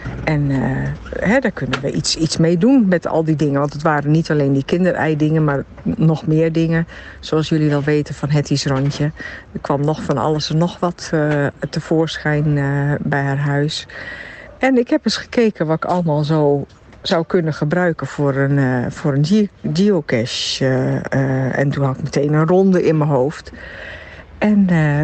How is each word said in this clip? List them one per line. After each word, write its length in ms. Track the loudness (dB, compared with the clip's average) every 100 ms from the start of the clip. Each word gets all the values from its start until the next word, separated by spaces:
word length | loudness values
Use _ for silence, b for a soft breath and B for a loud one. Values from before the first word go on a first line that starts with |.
| B B
En, 280 | -2 0 0
eh, 760 | 0 -2 -2 -4 -6 -10 -4 0
hè, 100 | 2
daar 120 | 0
kunnen 300 | -2 -4 -4
we 100 | -2
iets, 240 | -4 -4 -2
iets 200 | -2 2
mee 200 | 2 4
doen 300 | 4 4 4
met 200 | 2 0
al 160 | 0
die 120 | 0 0
dingen. 240 | 0 0
Want 140 | -2
het 80 | -2
waren 300 | 0 0 2
niet 200 | 2 2
alleen 220 | 0 2
die 120 | 2 0
kinderei-dingen, 800 | 0 2 0 0 0 2 2
maar 200 | 2 0 -4 -8
nog 440 | -6 0 2 2 2
meer 240 | 2 2
dingen. 360 | 2 2 0 -2 B B B
Zoals 300 | -4 -2 0
jullie 200 | 2 2
wel 140 | 2
weten 320 | 2 0 0 -4
van 140 | 0
Hetty's 360 | 0 0 -2 0
Rondje. 380 | 0 0 -2 -4 B B B B
Er 80 | -10
kwam 200 | -4 -2 0
nog 180 | -2
van 140 | -2 -2
alles 320 | 0 -2 -2
en 80 | 0
nog 220 | 0 -2
wat, 300 | -4 -4 -4
eh, 320 | -2 0 0 -2 -4 -8
tevoorschijn, 880 | -8 -2 0 0 -2 -2 0 2 0
eh, 60 | 0 0 0 -2
bij 200 | -2 -2
haar 160 | 0 -2
huis. 480 | 0 0 -2 -4 -10 B B B B B B -2
En 180 | 2 2
ik 120 | 2
heb 160 | 0 0
eens 120 | -4
gekeken 480 | -2 0 2 0 -2
wat 80 | -2
ik 80 | 0
allemaal 380 | 0 0 0
zo 420 | 2 2 4 2 -2 -12 -20 -14
zou 240 | -2 -2 0
kunnen 280 | 0 0
gebruiken 540 | -2 -2 0 0 -2 -6
voor 280 | -2 0 2
een, 220 | 2 2
eh, 340 | 2 0 -2
voor 220 | -4 -2
een 120 | 0 2
ge-, 240 | 2 2 -2 -4
geocache. 920 | 2 2 2 0 -2 -2 -4 -6 -2 0
Eh, 300 | 0 0 -2 -2 -2 0 0 0
eh, 120 | 0
en 120 | 0
toen 140 | 0
had 140 | -2 -2
ik 60 |
meteen 300 | -4 -2 2
een 140 | 2 4
ronde 360 | 4 4 4
in 140 | 4 2
mijn 120 | 2
hoofd. 420 | 2 0 -2 -12 B B B B B B B -20 -2
En, 280 | 2 4 4
eh, 320 | 4 2 2